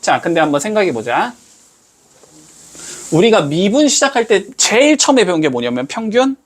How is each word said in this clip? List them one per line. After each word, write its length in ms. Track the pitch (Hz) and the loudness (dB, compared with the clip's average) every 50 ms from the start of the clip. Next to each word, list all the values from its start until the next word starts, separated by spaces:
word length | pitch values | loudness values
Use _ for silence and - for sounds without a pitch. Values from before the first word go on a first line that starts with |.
자, 200 | - - - 156 | 0 0 -2 0
근데 200 | - 180 170 165 | 0 -2 0 0
한번 200 | 160 156 143 143 | 0 2 0 -2
생각해보자. 720 | 139 214 214 214 202 180 139 113 107 113 117 143 202 240 240 _ _ _ _ _ _ _ _ _ _ _ _ _ _ _ _ _ _ _ _ - - - - - - - - - - - - - - - - | -2 -2 -2 0 0 0 -2 -4 -4 -2 -2 -2 -2 -4 -6 _ _ _ _ _ _ _ _ _ _ _ _ _ _ _ _ _ _ _ _ -20 -20 -20 -20 -20 -20 -20 -20 -20 -18 -18 -16 -16 -10 -2 2
우리가 300 | 156 190 233 220 208 160 | 2 4 4 4 2 2
미분 440 | 143 147 165 190 208 202 277 302 | 0 -2 0 0 0 2 2 2
시작할 400 | 285 - - - 269 277 254 233 | 2 2 0 0 0 0 -2 0
때 180 | 226 220 190 196 - - | 0 0 0 0 -4 -6
제일 420 | - - - 208 226 269 294 311 - | -4 -2 0 2 2 4 4 4 2
처음에 260 | - - 277 254 214 | 2 2 2 2 2
배운 160 | 180 180 165 | 2 0 0
게 80 | 156 151 | 0 0
뭐냐면 380 | 131 120 120 120 120 123 127 | -2 -2 -4 -2 -4 -4 -6
평균 480 | 135 - - 226 220 208 240 254 269 269 - _ | -6 -8 -8 -6 -2 0 0 0 0 -2 -6 _